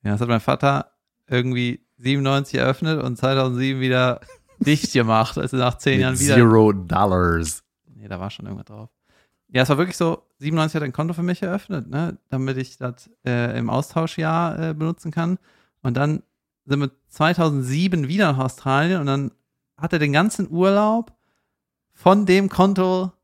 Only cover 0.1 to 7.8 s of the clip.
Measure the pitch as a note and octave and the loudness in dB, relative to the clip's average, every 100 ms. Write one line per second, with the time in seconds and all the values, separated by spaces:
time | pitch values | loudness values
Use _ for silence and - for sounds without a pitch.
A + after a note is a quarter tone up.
0.1 | G#2 A#2+ A#2 - C3+ C#3+ C#3 - _ _ | -2 0 0 0 0 0 -2 -6 _ _
1.1 | _ _ B2 B2+ B2 B2 B2+ _ _ B2 | _ _ -2 -2 -2 -4 -6 _ _ -2
2.1 | C#3 C3+ C#3 C3+ B2+ B2+ C3+ D#3+ D#3 B2+ | 0 0 0 -2 -2 0 0 -2 -2 -4
3.1 | A#2+ C3 C3+ C3 B2 C3 C3 C3 B2+ B2+ | -2 0 0 0 -2 -2 -2 0 2 0
4.1 | - - - _ _ C#3+ D3+ - C3 A2+ | -2 -10 -20 _ _ 0 0 2 0 4
5.1 | A2 A2+ - - C3 B2 - C#3 C3 C3 | 2 2 -4 -4 -2 -2 0 0 2 0
6.1 | B2+ - C3 A#2 A2+ G#2+ G2 F2 F2+ G2+ | 0 4 6 8 8 6 2 -2 0 2
7.1 | F#2 F2+ E2+ E2 - _ _ | 2 2 0 -4 -8 _ _